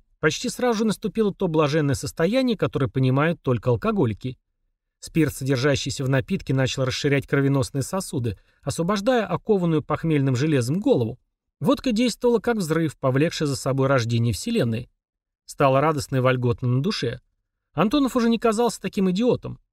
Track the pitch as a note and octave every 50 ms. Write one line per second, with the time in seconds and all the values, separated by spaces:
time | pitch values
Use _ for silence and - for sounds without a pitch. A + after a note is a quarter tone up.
0 | _ _ _ - - D#3 - - - A#3 - - B3 B3 A3+ G3+ A3+ A3 F#3 -
1 | - F#3+ - A3+ G#3+ G3 - - G3 E3+ D#3 D#3+ D#3 C3+ D3 D#3+ D3 C#3 B2+ -
2 | - F#2+ - - E3 F#3+ A#3 C4 C4 B3 G#3+ - D#3+ C3+ - D3+ C3+ A2 - C3+
3 | C3 B2+ C3 C#3 D3+ E3+ E3 - - C3+ B2 A#2 - B2+ A#2+ G#2+ - A3 G#3+ G3+
4 | C#3+ A2 G2+ - - C3 B2+ _ _ _ _ _ _ _ _ _ _ _ _ _
5 | - - - E3 D3+ C3+ - - C3+ C3 C#3 B2 C3 D3 C3+ - - C3+ - -
6 | C3+ B2+ C#3 C3+ - - G3 - - - C3+ C3+ C3 A#2+ - C#3 C3 B2+ - -
7 | - C#3+ C#3+ C#3 - - C#3 C#3 C#3 C3+ C#3 C3+ B2 - - C#3 C3+ - F#3 F#3+
8 | - - F#3+ C3+ A#2 A#2 D#2 - _ _ _ _ - C#3+ - - E3 F3 G#3+ G3+
9 | G3 C4 B3+ A#3 G3+ F3+ F3 - - - G#3 F#3+ F3 E3 D#3+ D3+ - - D3+ -
10 | - E3 D#3 C#3+ C3+ C3+ B2+ A#2 D3 E3 D3 C3 A2+ B2 D#3 G3+ A3 C#4+ A3+ C#3
11 | A2+ A2 B2+ - _ _ _ _ _ _ _ - C#3+ G#3+ C#4+ - - C4+ G#3+ A3
12 | B3+ A#3 - - - A#3+ A#3+ G#3 - A#3+ A#3 G#3 F3 D3+ D#3 E3 E3 C#3+ - -
13 | - C3 B2+ C3+ D#3 E3+ - - D#3+ C#3+ C3+ - - C#3 C3 C3+ C3+ C3+ C#3 B2+
14 | A2 A2+ A#2 A#2 A#2 A#2+ G#2 - - A#3 A#3 G#3+ C3+ A#2 A2 B2 B2 - _ _
15 | _ _ _ _ _ _ _ _ _ - - - D3 C3+ C3 C3+ C#3+ D#3+ D3+ C#3
16 | - - C#3 C3 B2 C3 B2+ B2+ B2 A#2+ A#2 - B2+ B2 B2 C3 D3 G#3 - -
17 | - A#2 A#2 - _ _ _ _ _ _ _ _ _ _ - D3 F3+ A3 C#4+ D4
18 | C#4 A3+ - B3 A3+ A#3 A#3 A3 - A3+ G#3 A3 A#3+ A3 - - - F#3 - G3+
19 | F#3+ F#3 F3+ G3 A#3+ B3 D#3+ - - B2 B2 - _ _